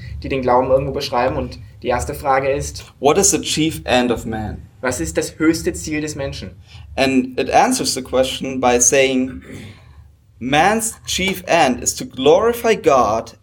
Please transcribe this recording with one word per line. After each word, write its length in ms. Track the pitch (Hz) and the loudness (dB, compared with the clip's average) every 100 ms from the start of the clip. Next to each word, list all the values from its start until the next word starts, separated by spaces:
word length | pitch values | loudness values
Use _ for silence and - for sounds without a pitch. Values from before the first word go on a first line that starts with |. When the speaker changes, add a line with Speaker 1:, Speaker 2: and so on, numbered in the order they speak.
| - - | -12 -12
Speaker 1:
die 60 | 139 | -6
den 140 | 135 | -2
Glauben 260 | 123 123 131 | 2 2 4
irgendwo 220 | 131 143 | 2 2
beschreiben. 440 | 139 - 123 127 151 | -6 -4 -2 -2 -2
Und 220 | 123 - - - | -8 -10 -18 -10
die 60 | 120 | -4
erste 260 | 123 - | -4 -4
Frage 340 | 135 147 135 139 | -6 0 0 0
ist, 340 | 143 - - - - | -2 -4 -10 -16 0
Speaker 2:
What 180 | 135 160 | 2 4
is 120 | 196 | 2
the 100 | 147 | 0
chief 420 | 123 - 156 - | -2 -2 -2 -2
end 260 | - 123 123 | 0 2 2
of 140 | 113 | -2
man? 380 | 117 110 107 76 - _ | -4 -6 -8 -10 -16 _
Speaker 1:
was 200 | 127 127 | -6 -4
ist 160 | 165 - | -4 -4
das 220 | 160 - | -6 -2
höchste 340 | 156 165 180 | 0 0 -2
Ziel 280 | 170 165 151 | -6 -8 -6
des 160 | 151 147 | -6 -8
Menschen? 340 | 139 - 95 - - - - - | -8 -10 -14 -16 -20 -20 -12 -2
Speaker 2:
And 420 | 135 131 123 - | 2 2 0 -4
it 100 | - | 2
answers 440 | 151 214 254 151 | 2 2 0 -4
the 80 | 131 | -4
question 580 | 127 127 131 - 131 131 | -2 0 0 -2 -6 0
by 180 | 127 123 | 2 4
saying, 600 | 123 139 135 131 131 - - - - - - - - _ _ _ | 6 6 4 2 -2 -6 -16 -18 -18 -20 -20 -20 -20 _ _ _
Man's 500 | 123 147 185 220 220 - - | 0 2 4 2 -2 -8 -8
chief 380 | - 185 185 - | -2 -2 -2 0
end 340 | 170 143 117 | 4 4 2
is 100 | - | -4
to 100 | - | -6
glorify 680 | 127 127 135 175 226 233 233 | -10 0 4 6 4 0 0
God 600 | 226 160 135 110 110 113 - | 2 4 4 4 0 -4 -16